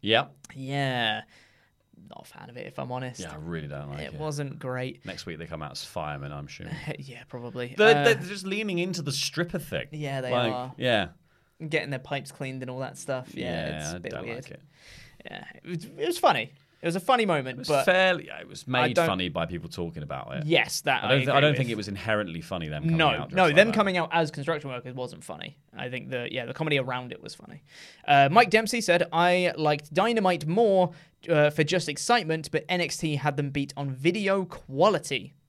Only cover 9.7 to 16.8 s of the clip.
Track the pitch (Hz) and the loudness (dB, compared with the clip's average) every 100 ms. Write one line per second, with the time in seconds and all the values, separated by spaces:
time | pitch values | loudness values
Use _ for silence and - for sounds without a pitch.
9.7 | 160 - 151 147 135 127 123 120 123 127 | -6 -6 -8 -6 -4 -2 0 0 -2 -8
10.7 | 127 127 110 85 - _ _ _ _ 160 | -2 2 2 0 -8 _ _ _ _ -4
11.7 | 156 - 135 135 143 135 - 135 131 131 | -2 -2 -8 -6 -8 -8 -10 -8 -8 -8
12.7 | 127 131 - - 131 127 - - - 151 | -8 -8 -10 -6 -6 -6 -8 -6 -4 -4
13.7 | 78 76 87 - - - 117 - - - | -6 -6 -8 -8 -8 -8 -10 -12 -20 -20
14.7 | _ - - - - - - - - - | _ -20 -20 -20 -20 -16 -14 -16 -18 -10
15.7 | 170 170 - - 349 320 151 110 _ _ | -10 -10 -6 -4 4 4 4 0 _ _
16.7 | _ | _